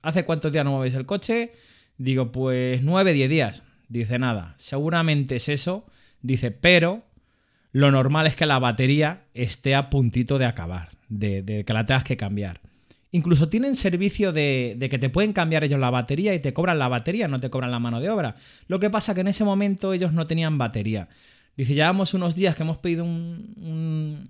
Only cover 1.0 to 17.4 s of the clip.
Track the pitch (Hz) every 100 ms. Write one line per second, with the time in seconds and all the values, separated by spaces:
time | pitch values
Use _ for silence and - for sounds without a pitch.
1 | 131 196 - 226 233 - _ _ _ -
2 | 131 131 120 127 131 127 127 127 139 185
3 | 190 147 131 160 110 - - _ - 120
4 | 110 123 127 107 82 - - 139 156 170
5 | 160 147 135 123 - 143 175 196 - _
6 | _ _ 123 123 123 - 175 175 165 220
7 | - _ _ _ _ _ _ 131 143 135
8 | 135 156 156 - 156 131 123 110 131 147
9 | 151 180 _ - 117 - 135 135 139 143
10 | 120 123 117 139 131 117 85 90 85 -
11 | - 107 104 98 98 107 98 110 110 131
12 | - 127 101 101 98 82 - _ _ _
13 | _ 175 165 151 156 220 277 269 196 175
14 | 196 - 196 156 147 131 123 113 131 135
15 | 127 185 214 196 160 156 151 139 123 123
16 | 117 143 208 180 139 131 180 160 127 120
17 | 156 214 175 135